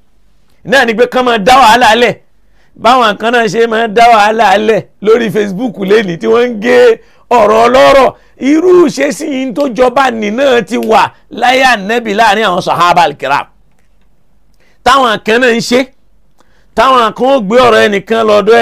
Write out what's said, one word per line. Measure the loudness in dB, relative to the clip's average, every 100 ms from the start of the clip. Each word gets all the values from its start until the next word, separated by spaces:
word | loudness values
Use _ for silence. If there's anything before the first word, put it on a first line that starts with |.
| _ _ _ _ _ _
Náà | -2 0 0
ni |
pé | 0 -2
kán | -2
máa | -2 0
dá | 2 4
wàhálà | 4 4 2 2
lẹ̀. | 0 -4 _ _ _ _ _ -4
Báwọn | 0 2 0 -2
kan | -2
náà | -2 -2
ṣe | -2 -2
máa | -2 -2
dá | 2 4
wàhálà | 4 2 2 2 0
lẹ̀ | 0 -2 -4 -6
lórí | 0 0 0
Facebook | -4 -4 -6 -8 -6
lénìí | -2 -2 -2 -6
tí | -2
wọ́n | 0 -2
ń | -4
gé | 0 2 2 0 _ _ -2
ọ̀rọ̀ | 0 2 2 2
ọlọ́rọ̀. | 2 4 4 2 -2 _ -8
Irú | -2 0 2 4 2
ìṣesí | 0 -6 -6 -8
yìí | -6 -6
tó | -4 -4
jọba | -2 -2 0 -2
nì | -4 -6
náà | -2 0 0
ti | -2 -4
wà | -2 0 0 -6 -18
láyé | -4 -2 0
Ànábì | 0 -2 -4 -6 -4
láàrin | 0 0 0
àwọn | -2 -4
sàhábà | -4 0 2 2
al-kiram. | 0 -2 -4 -4 -6 _ _ _ _ _ _ _ _ _ _ _ _ _
Táwọn | 0 0 0 -4
kan | -2 0
náà | 0
ń | -2
ṣe, | -2 -2 -2 _ _ _ _ _ _ _ _
táwọn | -2 0 2 0
kan | -2 -2
ó | -2
gbé | 0 2
ọ̀rọ̀ | 2 2 0
ẹnìkan | -2 -4 -2 0
lọ́dọ̀ | 0 2 2